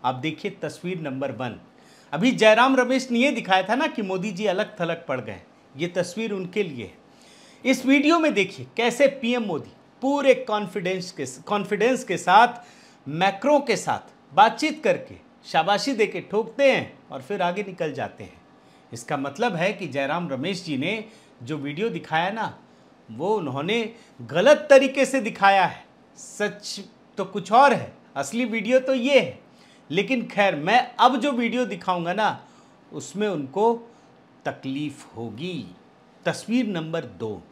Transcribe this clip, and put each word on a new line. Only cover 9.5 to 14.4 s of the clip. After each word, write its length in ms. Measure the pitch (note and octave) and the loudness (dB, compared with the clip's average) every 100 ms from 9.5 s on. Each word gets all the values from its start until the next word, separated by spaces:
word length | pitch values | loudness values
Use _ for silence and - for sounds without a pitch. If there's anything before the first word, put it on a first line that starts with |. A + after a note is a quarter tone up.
| D3+ A#2+ - _ _ | -6 -8 -20 _ _
पूरे 320 | C4 C#4+ C#4 | -2 2 4
कॉन्फिडेंस 760 | B3 - G#3 G#3 G#3 F3 F#3+ F3+ | 4 2 -4 -4 -6 -4 -4 -8
के, 140 | - C3 | -10 -10
कॉन्फिडेंस 760 | - - G#3 F#3+ G3+ A3 B3+ | -10 -4 -4 -2 0 2 0
के 120 | - E3+ | -2 -4
साथ 320 | F3+ F#3+ A#3+ - - - - _ - | 6 6 6 2 -18 -20 -20 _ -10
मैक्रो 520 | D#3 F#3+ G3 C#4+ D4 | 0 0 0 2 2
के 160 | C#4 F#3 | 2 -2
साथ 580 | - G#2+ - - _ | -2 -4 -6 -20 _
बातचीत 500 | - | 4